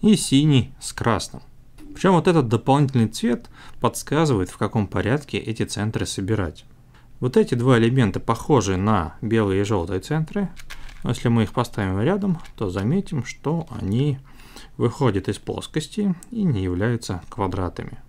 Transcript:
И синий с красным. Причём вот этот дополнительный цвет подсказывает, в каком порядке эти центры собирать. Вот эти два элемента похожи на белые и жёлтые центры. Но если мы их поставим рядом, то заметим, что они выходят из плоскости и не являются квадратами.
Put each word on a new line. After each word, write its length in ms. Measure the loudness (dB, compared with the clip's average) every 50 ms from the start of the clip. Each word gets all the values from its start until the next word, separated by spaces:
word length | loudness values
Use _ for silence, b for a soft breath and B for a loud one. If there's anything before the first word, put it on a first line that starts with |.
И 140 | 6 6 6
синий 580 | 6 4 4 4 4 6 6 6 6 4 2 -6 -14
с 120 | -12 -12
красным. 520 | -8 -2 0 0 0 0 -2 -6 -12 -16 -16 -18 -20 -20 -20 -20 -20 -20 -18 -16 -16
Причём 220 | 0 2 4 4
вот 120 | 6 4 4
этот 200 | 4 4 4 4
дополнительный 640 | 0 0 2 4 4 4 4 2 4 2 2 2
цвет 380 | 0 -2 0 0 0 -2 -4 -12 B B B B B B
подсказывает, 680 | -2 -2 -2 -2 -6 -2 0 2 2 4 4 2 0 -2
в 80 | -4 -4
каком 300 | -4 -2 0 -2 -2 0
порядке 500 | -2 -2 0 0 0 -2 -2 -4 -6 -6
эти 280 | -4 -4 -4 -4 -4
центры 420 | -4 -4 -4 -4 -4 -2 -4 -4 -4
собирать. 580 | -4 -6 -2 -2 -2 -2 -2 -4 -6 -10 -18 -20 -20 -20 -20 b b b b b -12 -4
Вот 180 | -4 2 4 2
эти 160 | 2 4 0
два 240 | 0 4 4 6 6
элемента 420 | 6 4 4 4 2 2 0 -4
похожи 560 | -2 -2 -4 -4 0 2 4 4 4 2 0
на 420 | 0 2 2 2 2 0 -2 -6 -8
белые 400 | -4 0 2 2 2 2 2 0
и 20 | 0
жёлтые 360 | 0 0 0 0 -2 -4 -6
центры. 500 | -4 -2 -2 -2 -2 -2 -2 -4 -4 -4 -6 -10 -14 B B B B B B B B
Но 80 | -4
если 160 | -4 0 2 2
мы 160 | 4 4 2
их 100 | 2 0
поставим 480 | -4 -4 -4 -2 -4 -2 -2 0 0
рядом, 380 | 0 0 0 0 0 -2 -2 -2 -4 -14 -8
то 160 | -6 -6 -4
заметим, 520 | -2 -2 0 0 0 0 -2 -2 -6 -6 -6
что 440 | -6 -10 -8 -4 -4 -4 -4 -4 -8
они 480 | -10 -8 -4 -2 0 0 0 0 -2 -4 B B B B B B B B B B B
выходят 540 | -2 -2 -2 -2 0 0 2 2 0 -2 -2
из 80 | -6 -6
плоскости 760 | -6 -8 -8 -8 -8 -6 -6 -6 -6 -6 -4 -2 0 0 -2 -2 -6 -12
и 100 | -6 -2
не 220 | 0 0 0 0 0
являются 580 | -2 -2 0 0 0 -2 -2 -4 -6 -8 -8 -8 -12
квадратами. 680 | -6 -4 -4 -2 -2 -2 -4 -4 -4 -8 -12 -12 -12 -16 -18